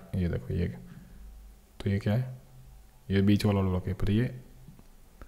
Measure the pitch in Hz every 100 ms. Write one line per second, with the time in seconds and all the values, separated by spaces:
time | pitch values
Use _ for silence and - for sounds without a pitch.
0 | - 95 87 87 - 90 87 - - -
1 | - - - - - - - - 104 98
2 | 104 113 127 - - - - - - -
3 | - 98 98 101 104 98 95 90 95 92
4 | 101 107 127 127 - - - - - -
5 | - -